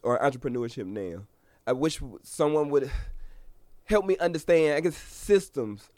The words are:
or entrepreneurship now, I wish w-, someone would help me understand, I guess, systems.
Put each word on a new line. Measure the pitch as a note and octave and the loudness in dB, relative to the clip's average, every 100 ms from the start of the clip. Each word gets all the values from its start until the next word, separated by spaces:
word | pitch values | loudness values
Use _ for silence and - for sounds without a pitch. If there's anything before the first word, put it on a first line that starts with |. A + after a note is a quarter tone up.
or | - A#2+ | -2 2
entrepreneurship | C#3 C3 - B2 A#2 A#2 F#2+ | 2 0 -4 -4 -6 -8 -8
now, | G#2 F#2+ E2+ G#2 _ _ _ - | -6 -6 -8 -14 _ _ _ -2
I | |
wish | B2+ D#3 - | 0 0 -2
w-, | B2+ G2 | -10 -14
someone | - - D3+ D3+ D3 | -10 0 2 2 2
would | C#3+ B2+ - - - - - - - - - | 2 0 -4 -6 -10 -12 -14 -18 -20 -20 -14
help | - G#3+ G3 | 0 2 2
me | F3+ | 2
understand, | F3 E3 - E3+ D#3 D3 | 0 0 4 4 4 2
I | |
guess, | E3 D3+ | 0 -4
systems. | - - - G3+ F#3+ - A2 G#2 - | -12 -8 4 4 4 -6 -6 -6 -14